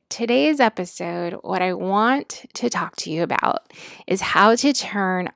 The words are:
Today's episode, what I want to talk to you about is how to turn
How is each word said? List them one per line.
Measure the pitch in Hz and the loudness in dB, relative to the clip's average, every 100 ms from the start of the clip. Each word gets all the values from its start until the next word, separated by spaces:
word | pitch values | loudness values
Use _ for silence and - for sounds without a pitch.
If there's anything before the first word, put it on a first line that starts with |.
| - | -14
Today's | - 233 247 294 294 | -8 0 2 2 4
episode, | 233 214 180 - 175 175 175 180 | 2 2 -8 -6 -6 -4 -6 -6
what | - 185 | -6 -2
I | 180 | -2
want | 180 185 202 226 269 - - - | -2 0 2 2 0 -2 -14 -14
to | - 240 | -6 -4
talk | - - - | -4 -6 -8
to | - | -8
you | 156 | -4
about | 170 147 - - _ - - - - | -2 0 0 -2 _ -20 -20 -16 -4
is | 190 | -2
how | - 220 208 233 | 0 6 6 6
to | 285 | 2
turn | 269 - 202 190 185 180 | 0 -2 -2 0 0 -4